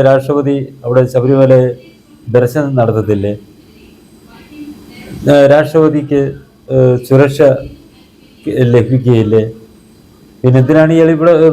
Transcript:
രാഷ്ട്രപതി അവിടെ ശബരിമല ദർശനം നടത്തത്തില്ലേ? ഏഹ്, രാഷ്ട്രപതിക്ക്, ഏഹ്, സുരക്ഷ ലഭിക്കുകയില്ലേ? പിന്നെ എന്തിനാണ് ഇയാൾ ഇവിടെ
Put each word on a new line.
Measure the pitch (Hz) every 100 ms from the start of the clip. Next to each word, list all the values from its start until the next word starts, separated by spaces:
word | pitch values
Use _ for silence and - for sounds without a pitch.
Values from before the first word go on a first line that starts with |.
| 135
രാഷ്ട്രപതി | 135 135 147 139 139 131 - 120
അവിടെ | 127 127
ശബരിമല | 127 127 135 135 127 127 120 - _ _ - - 117
ദർശനം | 120 156 143 135
നടത്തത്തില്ലേ? | 113 110 104 104 101 104 - - _ _ - _ _ _ _ - - 302 294 - - - - - 135
ഏഹ്, | 143 139
രാഷ്ട്രപതിക്ക്, | 147 151 160 156 151 139 143 139 139 - _ - 131
ഏഹ്, | 127 123 -
സുരക്ഷ | 131 143 139 147 127 - - - _ _ _ _ _ - 127 123 120
ലഭിക്കുകയില്ലേ? | 113 131 117 117 104 107 107 - - - _ _ _ _ _ _
പിന്നെ | 127 131
എന്തിനാണ് | 127 156 160 165
ഇയാൾ | 160 160
ഇവിടെ | 165 165 160